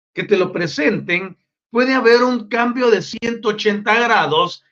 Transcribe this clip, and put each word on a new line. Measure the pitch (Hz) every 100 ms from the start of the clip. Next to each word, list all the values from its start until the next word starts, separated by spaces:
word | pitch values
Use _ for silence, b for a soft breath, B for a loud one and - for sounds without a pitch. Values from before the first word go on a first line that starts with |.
| _
que | -
te | 185 190
lo | 185
presenten | 170 170 - 294 165 139 175 190 - _ _ _
puede | 233 254
haber | 262 233 240
un | 254 247 208
cambio | 233 240 240 247
de | 196
ciento | - 220 233 233 226
ochenta | 208 214 208 208 226
grados | 233 208 156 156 175 - _